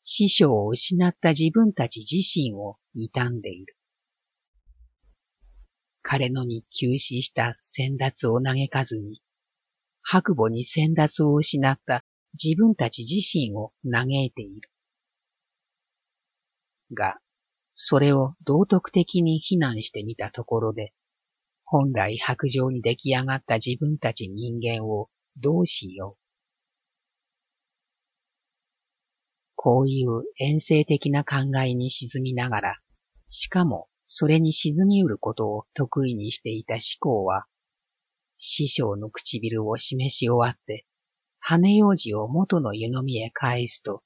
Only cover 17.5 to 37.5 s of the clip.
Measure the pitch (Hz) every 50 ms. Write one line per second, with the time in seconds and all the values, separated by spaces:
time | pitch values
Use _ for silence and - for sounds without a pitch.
17.5 | _ _ _ _ _ - - - 151 139 143 143 139 139 131 131 - _ - -
18.5 | 139 156 202 - 202 185 - - - 185 170 - - 180 170 165 160 156 - -
19.5 | 190 175 156 131 117 107 107 - - 107 104 110 113 - 104 - - - 117 -
20.5 | - 113 113 110 107 107 107 - _ _ _ _ _ _ _ _ _ _ _ _
21.5 | _ _ _ - - 143 139 139 131 107 95 104 110 113 - - 123 - - 135
22.5 | 123 131 127 131 131 123 107 113 120 - - 135 131 127 131 131 131 135 _ -
23.5 | 117 113 - 123 123 117 156 147 156 147 - 120 110 - 110 95 98 104 117 120
24.5 | 117 117 113 117 117 113 110 110 107 104 107 _ _ _ _ _ _ 135 120 143
25.5 | 160 175 180 170 - - - 92 92 98 95 101 104 _ _ _ _ _ _ _
26.5 | _ _ _ _ _ _ _ _ _ _ _ _ _ _ _ _ _ _ _ _
27.5 | _ _ _ _ _ _ _ _ _ _ _ _ _ _ _ _ _ _ _ _
28.5 | _ _ _ _ _ _ _ _ _ _ _ _ _ _ _ _ _ _ _ _
29.5 | _ - - 127 120 127 135 135 135 135 127 123 113 117 - - - - 131 143
30.5 | 151 156 - - 160 151 151 - 151 139 - 147 139 143 143 - 139 139 135 139
31.5 | 135 131 131 127 123 123 127 131 - - 123 120 - 135 131 131 127 123 120 127
32.5 | 113 104 98 95 - - _ _ _ _ _ _ _ _ _ _ - - - -
33.5 | - 185 180 156 107 82 - _ _ _ _ - - - 160 151 156 160 165 160
34.5 | 160 - - 160 147 160 190 196 202 196 190 147 104 - - 107 107 - 110 104
35.5 | 104 107 - _ _ - 139 123 - 143 135 127 120 107 101 107 - - _ 117
36.5 | 110 110 - - 113 113 - - - _ - 151 123 104 95 92 92 95 95 _